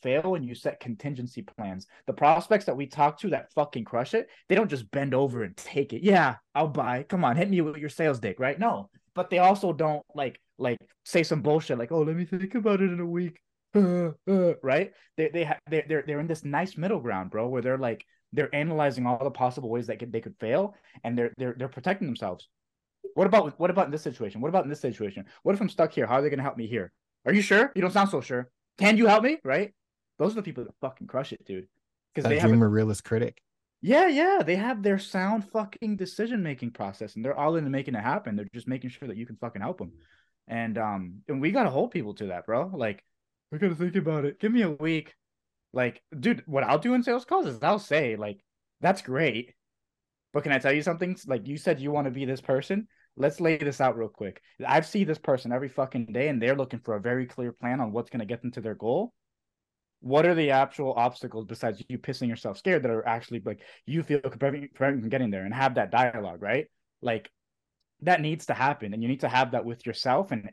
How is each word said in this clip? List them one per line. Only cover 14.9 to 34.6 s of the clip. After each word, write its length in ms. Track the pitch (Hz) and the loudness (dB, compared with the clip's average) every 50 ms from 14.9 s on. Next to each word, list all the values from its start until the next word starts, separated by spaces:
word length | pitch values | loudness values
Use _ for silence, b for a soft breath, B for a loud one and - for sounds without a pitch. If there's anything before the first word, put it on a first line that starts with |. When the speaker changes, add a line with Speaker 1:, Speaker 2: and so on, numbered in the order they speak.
| b b b b b | b b b b b
Speaker 1:
They, 120 | - 156 151 | 0 0 0
they 140 | 147 170 165 | 0 -2 -2
ha-, 160 | 147 156 - _ 147 | -2 -2 -4 _ -2
they, 140 | 156 156 - | -2 -2 0
they're, 160 | 151 156 147 - | 0 -2 -2 -2
they're 140 | 151 147 147 | -2 -4 -4
in 40 | 151 | -2
this 180 | 160 160 156 - | -4 -4 -4 -4
nice 340 | 143 143 156 180 190 - | -2 -2 -2 -2 -2 -4
middle 220 | 151 156 196 233 160 | -4 -2 -2 -2 -2
ground, 300 | 117 120 101 95 92 92 | -2 -4 -4 -4 -4 -4
bro, 180 | - 107 113 123 | -4 -4 -2 -2
where 120 | 131 123 | -2 -2
they're 160 | 117 127 131 | 0 -2 -2
like, 260 | 131 131 117 110 - - _ _ _ _ _ - | 0 -2 -4 -4 -6 -10 _ _ _ _ _ -2
they're 180 | 139 147 - - | -2 -2 0 -2
analyzing 500 | 147 151 170 160 156 147 139 123 127 123 | -2 -2 0 0 2 2 0 0 0 0
all 160 | 123 123 113 | 0 0 0
the 100 | 135 143 | -2 -4
possible 380 | - - 127 123 127 147 131 110 | 0 0 0 0 0 -4 -6 -4
ways 180 | 113 123 117 | -4 -4 -4
that 120 | 113 110 110 | -6 -8 -8
could, 140 | 120 117 104 | -8 -6 -6
they 80 | 113 | -6
could 160 | - 104 - _ | -6 -8 -10 _
fail, 360 | 113 110 127 175 196 190 b b b b b b b | -2 0 2 2 0 -2 b b b b b b b
and 140 | 143 127 | -4 -2
they're, 160 | 120 120 117 - | 0 0 -2 -2
they're, 180 | - 131 127 120 | -4 -6 -6 -4
they're 100 | 139 127 | -6 -8
protecting 400 | - - 127 - 185 202 196 196 | -8 -10 -4 -2 -2 -2 -2 -2
themselves. 400 | 143 117 - 110 95 90 - - _ _ _ _ _ _ _ _ _ _ _ - - - | -6 -6 -6 -6 -8 -8 -8 -12 _ _ _ _ _ _ _ _ _ _ _ -18 -6 0
What 120 | 151 185 | 2 4
about, 320 | 196 202 208 160 147 - - | 6 6 6 4 4 -2 0
what 100 | 165 180 | 0 2
about 160 | 180 196 180 | 2 2 0
in 40 | 139 | 0
this 120 | 147 156 - | -2 -6 -6
situation? 360 | 151 120 - 117 101 98 107 | -8 -6 -6 -8 -8 -6 -6
What 80 | 127 | -4
about 160 | 156 180 190 143 | 0 0 0 0
in 60 | 139 | 0
this 100 | 147 - | -6 -4
situation? 460 | - 131 107 - 107 98 - 101 98 b b b b | -4 -6 -4 -4 -6 -8 -8 -10 -16 b b b b
What 120 | 170 196 | 0 0
if 40 | 196 | 2
I'm 80 | 208 | 0
stuck 240 | 180 - - 165 156 | -2 2 2 0 2
here? 160 | - 147 123 | 2 -2 0
How 80 | 107 123 | 2 2
are 60 | 135 | 2
they 80 | 143 147 | 2 0
gonna 140 | 139 135 131 | -2 -2 -4
help 120 | 139 135 | -4 -6
me 120 | 120 113 | -6 -8
here? 260 | 107 120 110 90 87 _ _ _ _ _ _ _ | -4 -4 -4 -4 -6 _ _ _ _ _ _ _
Are 80 | - 202 | 2 2
you 80 | 208 | 4
sure? 300 | 196 - 196 208 254 277 - | 4 6 6 6 6 4 2
You 60 | 190 | 0
don't 100 | 180 180 | 0 2
sound 180 | 180 202 196 196 | 4 4 2 4
so 100 | 180 139 | 2 -4
sure. 280 | 113 - 131 123 123 - _ _ _ _ _ | -4 -4 -6 -6 -6 -8 _ _ _ _ _
Can 180 | - 190 208 220 | 2 4 6 6
you 120 | 208 233 | 8 8
help 160 | 214 208 220 220 | 8 8 8 6
me? 160 | 269 311 320 - | 4 0 0 -2
Right? 300 | 135 131 165 208 202 - _ _ _ _ _ _ _ _ - | 0 0 0 0 -4 -8 _ _ _ _ _ _ _ _ 0
Those 120 | 147 196 | 0 0
are 40 | 220 | 0
the 80 | 226 190 | -2 -8
people 200 | 165 127 123 117 | -8 -10 -10 -12
that 100 | 104 - _ | -12 -10 _
fucking 260 | - 131 127 _ - | -8 -8 -8 _ -16
crush 260 | - - 127 139 - 113 | -6 -6 -6 -6 -6 -10
it, 100 | - _ | -14 _
dude. 220 | - 98 92 92 _ _ _ _ _ _ _ _ _ _ | -10 -10 -10 -10 _ _ _ _ _ _ _ _ _ _
'Cause 80 | 156 - | -2 2
Speaker 2:
That 60 | 117 | 2
Speaker 1:
they 100 | 113 - | 2 6
have 100 | 110 113 | 6 6
a 40 | 113 | 8
Speaker 2:
dreamer 160 | 117 113 104 | 8 8 6
realist 340 | 104 110 110 110 104 - - | 6 4 2 2 0 -4 -4
critic. 380 | - 113 113 120 - - _ _ _ _ _ _ _ _ _ | -2 -2 -2 -2 -2 -6 _ _ _ _ _ _ _ _ _
Speaker 1:
Yeah, 260 | - 185 262 311 381 | 2 4 6 6 6
yeah. 340 | 359 277 277 330 381 403 370 - | 6 4 4 4 4 4 2 2
They 100 | 147 180 | 2 0
have 260 | 190 | 0